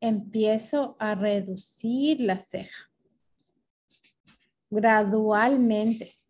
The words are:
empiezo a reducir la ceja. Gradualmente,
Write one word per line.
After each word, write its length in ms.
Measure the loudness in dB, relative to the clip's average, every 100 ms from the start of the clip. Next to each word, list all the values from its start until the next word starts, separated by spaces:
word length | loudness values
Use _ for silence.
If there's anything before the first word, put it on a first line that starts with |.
empiezo 960 | -4 -2 -4 0 0 0 -2 -4 -4 -4
a 160 | -6 -2
reducir 1040 | 0 -2 -4 -10 -14 -8 -4 0 0 0
la 180 | 0 -2
ceja. 500 | -6 -12 -12 -20 -20 _ _ _ _ _ _ _ _ _ _ _ _ _ _ _ _ _ -6
Gradualmente, 1400 | 0 4 4 2 0 2 2 4 4 2 2 0 -2 -8 _